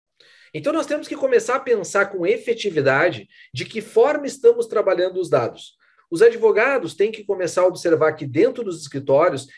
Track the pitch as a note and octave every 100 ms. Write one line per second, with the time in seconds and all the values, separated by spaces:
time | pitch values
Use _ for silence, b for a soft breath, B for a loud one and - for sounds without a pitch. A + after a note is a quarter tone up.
0 | _ _ b b b D3+ G3+ D#4+ C#4+ D4+
1 | - D4+ C4 A#3 - C4+ C4 A3 E3+ G3+
2 | G3 F#3+ F3 A3+ B3 A3+ G#3 D#3 C3+ C3+
3 | F3+ B2+ - b b B2+ F#3 A3 G#3 A3
4 | C4+ D4+ C4+ - A#3 A#3 A3+ G#3+ G3+ F3
5 | F3+ F3+ D#3+ C#3+ A2 - - _ _ _
6 | _ E3 A#3 A3+ G#3+ G3+ C4 C4+ E3+ -
7 | G#3 A3 G3+ F#3 E3 F#3 F3+ F3 F3 D#3
8 | D#3 D3+ C#3 C3 B3+ B3+ G3+ D#3+ C#3+ C#3
9 | C#3 C#3 F3 C#3 -